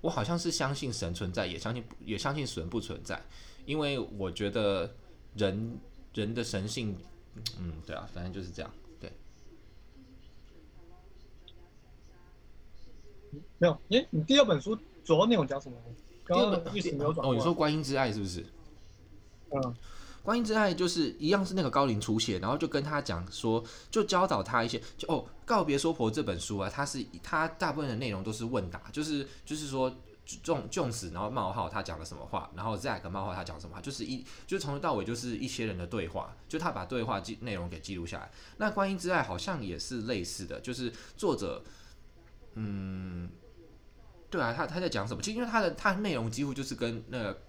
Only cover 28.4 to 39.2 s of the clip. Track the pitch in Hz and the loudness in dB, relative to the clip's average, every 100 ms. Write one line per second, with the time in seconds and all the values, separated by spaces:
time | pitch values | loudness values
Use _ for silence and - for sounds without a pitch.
28.4 | 117 123 90 90 - - 151 147 135 - | 0 0 0 -6 -8 -4 0 -2 -2 -10
29.4 | - 151 147 131 131 127 - - - - | -8 -6 -2 0 0 -2 -16 -20 -14 -10
30.4 | - 160 113 190 139 110 90 87 127 131 | 0 0 2 0 0 -2 -4 -2 -2 0
31.4 | 92 107 87 107 90 82 85 76 65 104 | 0 0 -2 -2 -4 -6 -8 -10 -6 -6
32.4 | - 85 107 104 127 98 85 98 98 92 | -6 -6 -4 -2 -2 -4 -4 -4 -2 -4
33.4 | 90 80 - - 110 135 - 127 - - | -6 -8 -10 -8 -8 -6 -4 -6 -8 -14
34.4 | - 196 147 143 165 120 98 117 120 117 | -4 -2 0 -2 2 0 0 -2 -2 -2
35.4 | 123 - 113 92 87 113 82 87 - - | -4 -2 -2 -2 -2 -2 -2 -4 -6 -10
36.4 | - 160 170 120 90 127 113 101 92 110 | -6 -2 -2 -2 -2 -2 0 -2 -4 -8
37.4 | 120 98 85 82 - 92 85 85 - - | -4 -4 -4 -6 -6 -6 -4 -8 -10 -16
38.4 | - - 208 202 196 190 175 180 | -20 -2 0 2 0 0 2 2